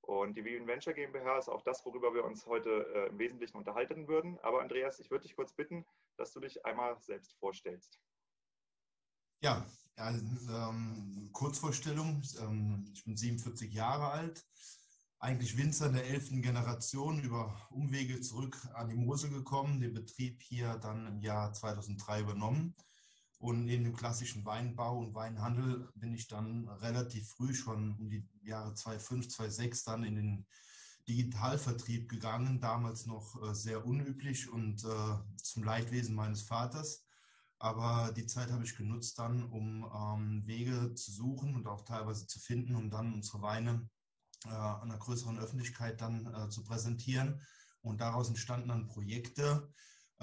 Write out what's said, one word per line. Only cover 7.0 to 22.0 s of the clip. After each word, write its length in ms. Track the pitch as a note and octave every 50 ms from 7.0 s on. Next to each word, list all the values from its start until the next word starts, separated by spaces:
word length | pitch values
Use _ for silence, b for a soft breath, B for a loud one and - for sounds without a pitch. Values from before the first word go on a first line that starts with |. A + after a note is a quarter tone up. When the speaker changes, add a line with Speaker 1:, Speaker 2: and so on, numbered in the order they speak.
Speaker 1:
selbst 320 | - - G2+ F#2 - - - _
vorstellst. 580 | - G2 F#2+ F#2+ - F#2+ F2+ F#2 - - - - _ _ _ _ _ _ _ _ _ _ _ _ _ _ _ _ _ _ _ _ _ _ _ _ _ _ _ _
Speaker 2:
Ja, 260 | - C#3+ B2 G2+ G#2 - - - - - _
also, 260 | - A2 A2+ A#2+ A2+ G#2+ A2 B2+ B2 A#2+ A#2+
ähm, 760 | A#2 A#2 A2+ A2+ A2+ A2+ A2+ A2 A2 G#2+ G2+ G2 G2 G2+ G#2 G#2
Kurzvorstellung. 880 | - - C3+ C#3+ C#3 - - D#3 C3+ - - D#3 D3 D3+ D#3+ D#3+ D3+ C#3+ C3+ C3 - -
Ähm, 500 | A2+ G#2+ G#2+ G#2+ G#2+ G#2 G#2 G2+ G2+ - -
ich 120 | - -
bin 100 | A2+ G#2+
siebenundvierzig 580 | G#2 A2+ A#2+ A#2 - - B2 - - A2+ G#2+ G#2
Jahre 360 | A2 A2 A#2+ C3+ D3 C#3+ C#3
alt, 360 | C#3+ D#3 D#3+ E3+ E3 - - B B B B B B B B B B B B B _ _
eigentlich 360 | - A#2+ C3 B2 B2 A2 G#2
Winzer 320 | A#2+ C#3 D#3 D3+ - D3+ C#3+ B2+
der 140 | B2+ B2+ B2+
elften 340 | C#3+ C#3 C#3 - C3 C3
Generation, 800 | A#2+ B2+ A#2+ A#2+ A#2+ A#2+ A#2 A2+ - - - C#3 C#3 D#3 D#3+ D3+
über 340 | C#3 B2 A#2 A#2 A2+ G#2+ G2+ - - -
Umwege 500 | - C3 D3 C#3 C3 C#3 C3+ B2+ C3 B2
zurück 480 | - - A2+ A#2+ C3 B2+ - - - B2 A2+
an 160 | A2+ A#2 A2
die 60 | A2+
Mosel 340 | A#2+ A#2+ A#2+ C#3+ C#3+ D3+ D3
gekommen, 500 | C#3+ C#3 C3 - C3+ C#3 C#3 C#3+ C#3+ C3
den 140 | B2 A#2 G#2+
Betrieb 500 | A2 A2 - - - C3 B2+ B2 - -
hier 320 | - B2+ A#2+ A#2+ A#2 A2+ A2
dann 280 | G#2+ G#2+ A2 A2+ A2 A2
im 140 | G#2 G#2
Jahr 320 | G#2 G#2+ G#2+ G#2+ G#2+ G#2+ G#2+
zweitausenddrei 680 | - - A2 G#2+ G2+ G2+ G#2 G2+ G2